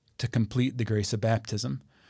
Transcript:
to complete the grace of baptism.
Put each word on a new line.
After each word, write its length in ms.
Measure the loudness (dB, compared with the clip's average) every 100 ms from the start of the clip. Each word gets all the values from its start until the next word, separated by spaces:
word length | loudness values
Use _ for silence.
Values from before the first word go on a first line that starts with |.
| _ -6
to 100 | 0
complete 500 | 2 2 2 0 0
the 60 |
grace 300 | 0 0 0
of 80 | 0
baptism. 600 | 2 2 0 -4 -4 -6 -10 _